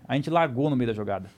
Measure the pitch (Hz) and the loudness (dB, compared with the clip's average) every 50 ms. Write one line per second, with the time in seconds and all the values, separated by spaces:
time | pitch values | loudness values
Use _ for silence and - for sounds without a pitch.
0 | - - 131 143 139 151 160 170 165 151 120 120 139 151 143 127 123 117 110 104 | -6 -4 -2 -2 0 2 2 2 2 2 2 0 0 2 2 2 0 0 -2 -2
1 | 104 101 98 92 92 95 - | -2 -4 -4 -4 -6 -10 -16